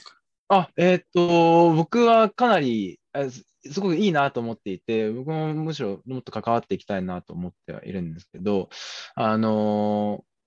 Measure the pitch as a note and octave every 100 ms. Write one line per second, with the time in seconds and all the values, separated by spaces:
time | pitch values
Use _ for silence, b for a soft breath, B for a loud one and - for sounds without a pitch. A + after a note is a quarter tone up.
0 | - _ _ _ - G3 D#3+ - F3 F3+
1 | _ F3 F3 E3+ E3 E3+ E3+ D#3+ E3 A#3
2 | A#3 A3+ A3 - A#3+ F#3+ C3 A2+ F#2+ -
3 | _ C#3+ C#3 B2+ _ _ C#3 E3+ F#3+ E3
4 | G#3 D3+ C#3 B2 A#2 A2 G2+ F2+ - A2+
5 | G#2+ A#2 C#3 D#3+ D#3 D#3 D#3 C#3+ A2 G2
6 | A#2+ C3 - A2 A2+ A#2 - F#2+ - G2
7 | F#2 F2+ - E2+ F2 _ - - - F#2+
8 | E2+ E2 - - G2 G2+ - B B B
9 | B - A2 A2 A2 G#2+ G#2+ G#2 G#2 G#2
10 | G#2 G2+ _ _